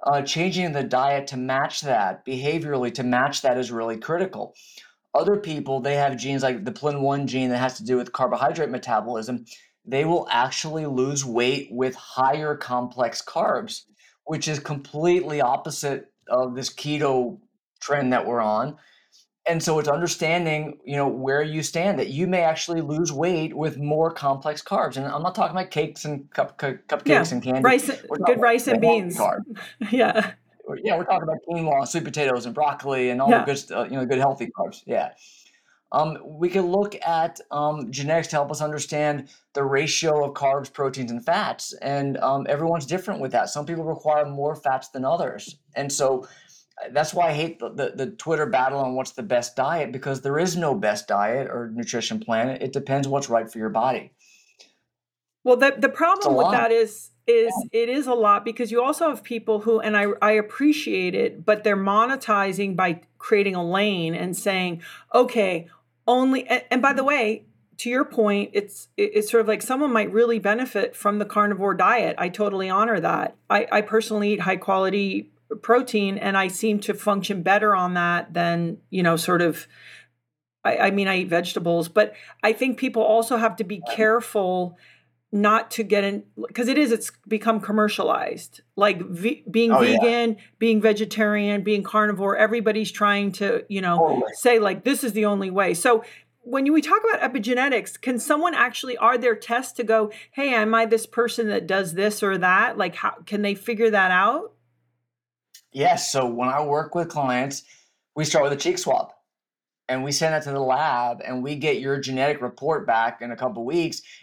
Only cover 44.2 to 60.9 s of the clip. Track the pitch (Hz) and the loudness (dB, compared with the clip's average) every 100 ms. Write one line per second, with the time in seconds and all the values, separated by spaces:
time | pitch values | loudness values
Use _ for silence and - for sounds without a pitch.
44.2 | 147 139 143 151 139 131 - 135 131 170 | 0 -2 -4 -4 -2 -2 -4 -6 -2 0
45.2 | 143 104 - - _ - 139 - 135 127 | -2 -6 -14 -20 _ -8 -4 0 0 0
46.2 | - - _ - _ - - 127 156 170 | -4 -20 _ -20 _ -16 -6 -2 -2 2
47.2 | 170 147 160 - 117 - 135 - 127 - | 0 0 -4 -6 -8 -4 -4 -4 -8 -6
48.2 | 156 156 147 127 131 139 131 127 131 - | -2 0 2 2 0 0 -2 -4 -6 -8
49.2 | 110 123 120 - 131 165 131 127 - 135 | -2 -2 0 -2 -2 0 -4 -6 -6 -4
50.2 | 139 143 180 170 160 117 107 107 - 101 | -2 0 0 0 0 0 0 -2 -2 0
51.2 | 104 127 135 123 117 117 117 123 110 110 | 0 0 -4 -6 -8 -8 -6 -4 -4 -6
52.2 | 110 113 127 131 131 139 - 139 139 139 | -2 -2 0 -2 -6 -6 -2 -2 0 -2
53.2 | - 117 110 113 110 107 123 117 - _ | 0 0 0 -6 -4 0 0 0 -6 _
54.2 | _ _ _ _ - _ _ _ _ _ | _ _ _ _ -20 _ _ _ _ _
55.2 | _ _ 254 247 277 240 - - 330 381 | _ _ 4 6 6 4 0 2 2 2
56.2 | 403 254 247 247 233 226 220 - - _ | 2 4 4 4 4 4 2 -2 -20 _
57.2 | - 233 226 240 240 220 233 262 254 240 | 2 4 4 0 -2 0 0 0 0 2
58.2 | 208 202 214 226 233 233 254 302 330 247 | 4 4 2 -4 -2 0 2 2 0 -2
59.2 | - 233 226 214 214 220 220 208 202 202 | -6 -6 -2 0 2 2 2 2 2 2
60.2 | 208 214 208 - 285 294 - | 4 4 0 2 2 2 0